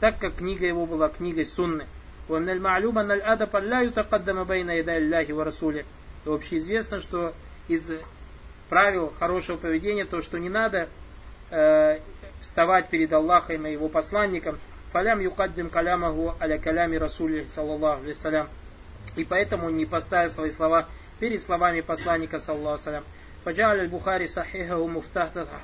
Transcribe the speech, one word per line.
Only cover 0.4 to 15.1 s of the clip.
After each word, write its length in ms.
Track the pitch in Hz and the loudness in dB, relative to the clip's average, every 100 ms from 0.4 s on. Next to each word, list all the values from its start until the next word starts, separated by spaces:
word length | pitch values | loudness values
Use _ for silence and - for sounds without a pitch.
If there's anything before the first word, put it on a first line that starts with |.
| 180 180 180 | -4 0 0
его 180 | 170 | 0
была 240 | 165 156 156 | -2 2 0
книгой 380 | - 175 160 151 | 0 -4 -2 -2
сунны. 400 | - 175 156 131 - - - - | -2 0 -2 -6 -14 -16 -16 -4
«Ва 100 | 160 | -2
миналь 220 | 175 185 | 0 0
ма'лума 420 | 196 185 220 220 | 2 2 2 2
наль 180 | 202 202 | 2 2
адаб 340 | 214 220 208 | 2 2 2
ла 260 | 202 202 247 | 0 2 2
ютакаддама 640 | 240 220 208 208 185 185 | 2 0 2 2 2 -2
байна 280 | 185 185 175 | 0 0 0
ядай 260 | 165 165 165 | 0 2 2
Аллахи 340 | 156 165 147 | 2 2 0
ва 120 | 151 | -2
расули». 420 | 156 - 156 147 - - - - | -2 -2 -2 -2 -8 -16 -16 -10
И 40 | 151 | -4
общеизвестно, 720 | 151 - 165 165 220 220 196 | -4 -2 -4 0 -2 -2 -6
что 340 | - 175 170 - - - - | -4 -2 -4 -6 -16 -16 -2
из 220 | 165 165 160 - - - - - - - | -2 -2 -8 -10 -16 -18 -16 -18 -18 2
правил 440 | 175 202 185 156 - | 6 6 4 0 0
хорошего 380 | 170 185 165 165 | 0 0 -2 -4
поведения 480 | 170 160 202 208 | 0 0 0 -2
то, 180 | 196 170 | -2 -4
что 160 | 156 170 | -4 -6
не 100 | 175 | -2
надо, 400 | 208 220 190 160 - - - - - - | 0 2 0 -2 -8 -18 -16 -18 -18 -4
э, 500 | 160 151 156 151 156 - - - - | 6 8 8 8 4 -4 -16 -16 -16
вставать 480 | - - 170 185 156 | -4 2 6 6 4
перед 240 | 165 156 | 0 4
Аллахом 540 | 156 160 175 170 160 156 | 4 6 6 4 -4 -4
и 60 | |
его 160 | 151 156 | -2 0
посланником. 680 | 160 156 208 202 175 160 143 - - - | 0 2 0 2 0 -4 -6 -12 -16 -2
«Фалям 280 | - 214 | 2 2